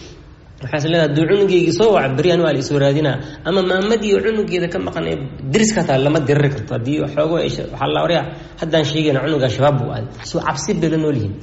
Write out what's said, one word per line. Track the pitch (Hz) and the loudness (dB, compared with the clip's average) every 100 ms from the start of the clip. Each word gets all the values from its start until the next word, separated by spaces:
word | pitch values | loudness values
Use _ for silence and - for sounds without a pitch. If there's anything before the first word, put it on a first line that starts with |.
| - - - - - - | -18 -20 -20 -20 -20 -16
waxay | 131 156 | -6 -4
is | |
leedahay, | 151 170 | 0 2
"Hadduu | 151 143 165 | 2 2 2
cunugeygii | 202 196 175 160 | 2 4 4 2
soo | - 220 | 4 4
waco, | 185 135 | 4 2
berri | 131 175 | 2 2
anuu | 170 | 4
waa | 165 | 2
la | 135 | 0
isoo | - 143 | 0 2
raadinaa." | 139 143 151 123 - - | 2 2 0 -2 -8 -10
Ama | 151 190 | -2 0
maamadii | 185 185 202 226 208 | 2 0 2 0 2
oo | 196 | 2
cunugeeda | 202 220 180 175 170 | 2 0 -2 -2 -2
ka | 190 | -4
maqan | 180 165 160 | -6 -4 -4
ee | 156 - - 135 | -4 -6 -10 0
deriska | 180 214 - | 2 2 2
taa | 160 135 | 2 2
lama | 139 160 | 2 2
diriri | 135 143 143 | 2 2 2
karto. | - - | 0 -6
Haddii | 120 120 151 147 | -6 -2 -2 -2
xoogo | 143 156 165 | -2 0 0
ay | 143 | -2
sha-, | - - | -4 -8
waxaa | - 143 | -6 -4
la | 151 | 0
oranaya, | 147 165 139 - - - | 0 0 -2 -8 -16 -10
"Haddaan | 165 160 | 0 0
sheegayna | 143 156 151 135 | 2 0 0 0
cunuga | 139 147 127 | 0 0 0
shabaab | 107 143 135 | 2 2 2
buu | 113 | 0
aaday." | 107 110 - | -6 -8 -12
So, | - 170 | -8 -4
cabsi | - - - | -4 -4 -4
bay | 175 160 | -2 0
la | 160 | 0
nool | 151 | 0
yihiin. | 131 101 98 | 0 -2 -6